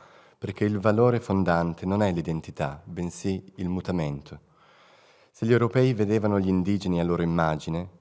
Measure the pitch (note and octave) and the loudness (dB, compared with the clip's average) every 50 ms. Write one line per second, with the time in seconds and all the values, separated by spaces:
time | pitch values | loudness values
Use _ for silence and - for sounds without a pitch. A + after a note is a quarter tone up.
0 | - - - - - - _ _ - - - - G#2+ G#2 G#2+ G2+ F#2+ A2 G#2 A2 | -20 -20 -20 -20 -20 -20 _ _ -10 -10 -4 -2 -2 0 0 2 2 2 4 4
1 | A#2+ B2 A#2+ A2+ - - G2 G2 F#2 E2+ E2+ E2+ E2+ E2+ E2 - - F#2 G2 G#2 | 4 4 2 0 -2 0 0 0 2 2 2 2 2 0 -2 -4 -4 -2 0 2
2 | G#2+ G2 F2 E2+ D#2 E2+ D#2+ D#2+ - - D2 - D#2+ C#2 C#2 D#2 - - F2 F#2 | 2 0 0 -2 -2 -4 -6 -6 -6 -10 -6 -6 -6 -6 -6 -10 -14 -12 -10 -8
3 | F2 F2 - - - G2 F#2+ F#3+ - - - - F#2 F2 F2+ F#2 F2 - F2+ F2 | -8 -8 -8 -6 -4 -4 -4 -4 -8 -12 -12 -8 -6 -4 -4 -4 -4 -4 -4 -2
4 | D#2 D2 C#2+ C#2 - - D2+ - - _ _ _ _ _ _ _ _ _ _ _ | -2 -4 -6 -8 -10 -16 -20 -20 -20 _ _ _ _ _ _ _ _ _ _ _
5 | _ _ _ _ _ _ _ - A2+ A2+ A#2+ A#2 A#2+ A2+ - C3 B2+ C3 B2 G2+ | _ _ _ _ _ _ _ -6 2 4 4 4 4 2 4 4 4 4 2 2
6 | G#2+ G2+ G#2+ A2 G2+ G#2+ G#2 G2 F#2+ F#2+ F#2+ F#2 F2 F#2+ G2+ F#2+ - F#2 F2+ E2+ | 2 2 2 2 2 2 2 2 2 2 2 2 2 2 0 0 0 0 0 0
7 | E2+ E2+ E2+ E2+ E2+ E2+ E2+ E2+ E2 D#2+ D#2 D2+ - E2 D#2+ E2+ F#2 G2 - - | 2 0 0 0 0 0 2 2 2 2 0 -2 -4 -6 -6 -6 -6 -10 -14 -20